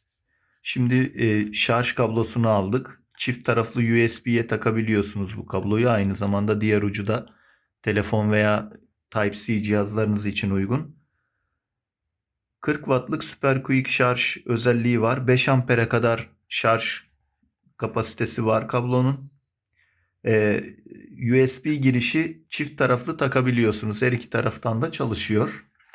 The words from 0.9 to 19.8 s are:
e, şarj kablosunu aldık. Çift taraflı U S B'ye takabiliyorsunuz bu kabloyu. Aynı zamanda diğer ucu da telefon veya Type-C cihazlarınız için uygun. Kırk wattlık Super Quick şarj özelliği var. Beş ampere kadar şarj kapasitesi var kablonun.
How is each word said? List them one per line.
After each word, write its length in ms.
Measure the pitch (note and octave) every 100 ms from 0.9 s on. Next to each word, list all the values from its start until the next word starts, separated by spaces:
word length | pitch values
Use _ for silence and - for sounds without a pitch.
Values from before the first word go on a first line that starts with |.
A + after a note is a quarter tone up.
| B2+
e, 580 | C3 - A#2 G#2+ G#2+
şarj 420 | G#2 - A#2 B2 -
kablosunu 540 | A#2 A2 A2 A#2+ A2+
aldık. 540 | G#2 G2 B2 - - _ -
Çift 280 | - B2 -
taraflı 360 | A#2 A2 B2
U 260 | A2+ A#2 A#2
S 180 | - A#2
B'ye 220 | A#2 A#2
takabiliyorsunuz 920 | A2 A#2 A2 A2 G#2 G2+ G#2 F#2+ -
bu 80 | -
kabloyu. 440 | G2 G2+ G#2+ A#2+
Aynı 260 | A2 G2 G2
zamanda 460 | G2+ G2+ G#2+ G#2
diğer 200 | G#2+ G#2
ucu 260 | G2+ G#2 G2+
da 220 | A#2 - _ _ _ _ _
telefon 500 | - G#2 G2 A2 G#2
veya 420 | G#2+ G#2+ G#2+ - - _ _ _
Type-C 500 | A2 G2+ G#2 - G#2+
cihazlarınız 640 | G2+ G#2 G2 G#2+ G#2+ G#2 G2+
için 260 | F#2+ G2+
uygun. 440 | G2 G2 C3 D#3+ - _ _ _ _ _ _ _ _ _ _ _ _ _ _ _ _
Kırk 180 | - D3
wattlık 440 | - B2+ - D#3
Super 400 | - - C#3 C3
Quick 260 | C3+ C3+ C3
şarj 480 | - B2 B2 - - -
özelliği 560 | A#2 B2 A#2+ A#2+ A#2
var. 260 | A2 B2+ B2
Beş 220 | B2+ D3
ampere 400 | C3 B2 A#2+ A2+
kadar 400 | A#2 A#2 A#2 - _ _
şarj 560 | - A#2 A2+ - - - _ _ _ _ _ _ -
kapasitesi 680 | A2 A2+ G#2+ - A2+ - A2
var 220 | A2 A2
kablonun. 640 | B2 B2 B2+ B2+ C#3 - - _ _ _ _